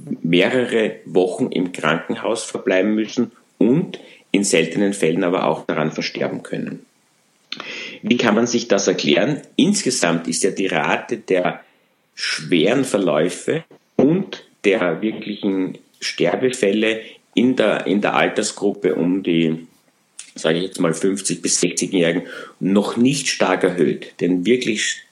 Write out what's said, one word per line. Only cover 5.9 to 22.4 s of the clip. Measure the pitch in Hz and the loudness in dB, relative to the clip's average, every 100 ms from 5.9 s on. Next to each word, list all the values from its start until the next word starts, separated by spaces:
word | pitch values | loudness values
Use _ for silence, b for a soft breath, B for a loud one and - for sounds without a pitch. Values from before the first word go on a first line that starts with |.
versterben | - - - 69 - | -4 -6 -4 -4 -6
können. | - 151 117 - - _ _ _ _ _ _ B B B B B | -8 -8 -8 -10 -16 _ _ _ _ _ _ B B B B B
Wie | 107 120 | 0 2
kann | 120 104 | 4 2
man | 120 | 2
sich | 120 - | 0 2
das | 98 98 | 2 2
erklären? | 85 - - 101 143 - - | 0 2 2 2 -2 -4 2
Insgesamt | 156 202 - - 85 85 - | 2 2 -2 0 0 0 -2
ist | - | -2
ja | 95 | -2
die | 87 95 | 0 -2
Rate | 85 78 107 - 113 | 0 0 -2 -4 -6
der | - 92 87 76 B B B _ _ | 0 0 0 -4 B B B _ _
schweren | - - - 78 87 92 135 | -10 -6 -6 0 2 2 2
Verläufe | 135 101 92 73 87 - - 151 - - _ - | 0 0 0 2 0 -2 -4 -4 -6 -20 _ 2
und | 131 180 196 - - _ 101 | 2 2 -2 -10 -18 _ 0
der | 92 90 82 | 2 0 -2
wirklichen | 107 110 - 104 104 95 92 - _ _ | -2 -4 -8 -4 -2 -2 -2 -6 _ _
Sterbefälle | - - 85 98 127 123 - 104 110 110 B - _ - | -8 -2 0 2 0 2 2 2 0 -2 B -18 _ 2
in | 123 127 | 4 4
der, | 107 85 - | 2 2 0
in | 101 | 0
der | 98 62 | 2 2
Altersgruppe | 85 - 107 - 101 - - - | 2 0 -4 -2 -2 0 0 2
um | 85 95 | 2 0
die, | 92 82 82 82 - _ _ _ _ - - - | 2 2 2 0 -8 _ _ _ _ -20 -18 -4
sage | 80 82 | 0 0
ich | 92 | -2
jetzt | - | -2
mal, | 87 | 0
fünfzig | - 98 101 - 87 | 0 0 0 -4 -4
bis | - - | -2 0
sechzigjährigen | 87 - - 95 85 87 B B | 0 0 -2 2 2 0 B B